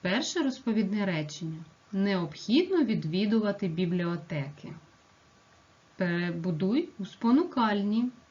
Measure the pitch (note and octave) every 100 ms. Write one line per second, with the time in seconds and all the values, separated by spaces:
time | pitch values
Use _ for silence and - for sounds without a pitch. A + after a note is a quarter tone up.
0 | F3+ G#3 - F4 C4+ B3+ - A3 G3 G#3
1 | G3 E3 D3 - E3 D#3+ E3 - _ G3
2 | G3 F#3+ D#3+ - - B3 F#4 F#4 A#3+ F3
3 | D#3 F3 G#3 A3+ G#3 G3+ G3 D#3+ F3+ F3+
4 | F3 E3+ - D3+ C#3 - - - - _
5 | _ _ _ _ _ - _ _ _ -
6 | F3+ E3+ F3 E3+ E3+ D#3 F#3+ B3+ F4 -
7 | F#3+ - A3+ C4 F4 - A3 G3+ G3+ A3
8 | B3 - -